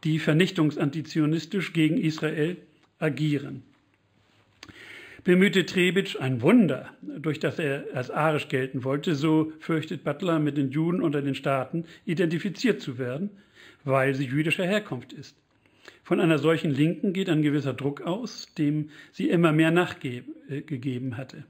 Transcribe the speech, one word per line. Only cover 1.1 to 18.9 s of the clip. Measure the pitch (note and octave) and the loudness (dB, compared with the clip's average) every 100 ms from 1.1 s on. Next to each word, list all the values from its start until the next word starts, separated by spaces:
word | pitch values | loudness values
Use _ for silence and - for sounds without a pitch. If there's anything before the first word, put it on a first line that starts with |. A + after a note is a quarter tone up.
| E3 D3+ E3 - G3 D#3+ | 0 2 0 -2 -4 -2
gegen | E3+ D#3 E3+ | 2 2 4
Israel | E3 D#3 D#3 D#3+ D3+ F3+ - _ _ _ | 0 0 -2 0 -2 -2 -14 _ _ _
agieren. | D#3 C3 D3+ C#3+ C3 C3 - _ _ _ _ _ _ _ _ _ - - - - - - | -4 0 0 -2 -4 -14 -16 _ _ _ _ _ _ _ _ _ -20 -20 -20 -20 -20 -6
Bemühte | - F3+ G3 F3+ F3 | 4 6 6 4 0
Trebitsch | F#3+ F3+ F3+ F#3+ G#4 | 2 2 2 -2 -4
ein | C3 B2+ | -2 2
Wunder, | B2 B3 F3 C3 - - | 6 6 6 2 -8 -16
durch | - C4+ D3 C#3+ | -14 -8 -6 -2
das | D#3 - | -4 -2
er | D3+ C#3 A4 C#4 | -4 -4 -6 -8
als | B2+ | -6
arisch | - D#3 D3+ - | 0 2 0 -2
gelten | C3+ C3 C3+ | -2 -2 -4
wollte, | B2 D3 D3+ D3 | -2 -2 0 0
so | D#3 D#3 D#3 - | 2 2 2 -4
fürchtet | - E3 - E3 | -4 -2 -2 -6
Butler, | - C#3+ F#3 D#3+ | -6 -4 0 0
mit | D3+ C#3+ | 0 0
den | C3+ | -2
Juden | C#3 D#3+ F3+ | 0 0 0
unter | E3+ D3 | 0 0
den | C#3+ | -2
Staaten | C3 D3 C3+ B2 E3 E3 - - | -4 0 -2 -2 -6 -8 -12 -4
identifiziert | D#3+ F3 E3 G3+ D#3+ B3 A3+ | 0 0 0 -4 -2 0 0
zu | - B2 | -4 -6
werden, | B2 C3+ G3+ - _ _ - _ C#3 | -6 -4 -8 -10 _ _ -20 _ 0
weil | C3+ C3 | 2 2
sie | C3+ C3+ | 0 -2
jüdischer | C#3 D#3+ - F3+ | 0 0 0 0
Herkunft | G#3 G#3 B2+ A#2 | 0 -2 -10 -10
ist. | - C3+ _ _ _ _ _ - - | -18 -18 _ _ _ _ _ -20 -20
Von | - F#3+ | -2 2
einer | F3+ D#3 | 4 4
solchen | D3 E3 E3 | 4 2 0
Linken | C3+ D#3 F3+ G#3 | 2 2 2 -2
geht | F3+ F#3+ | -2 0
ein | D#3 | 2
gewisser | D3+ D3 C#3 | 2 0 -2
Druck | B2 C#3 C#3+ | -4 -6 -6
aus, | F3 F#3+ B3 - - - | -6 -6 -6 -12 -16 -2
dem | D3 D3+ D3+ | 0 0 -4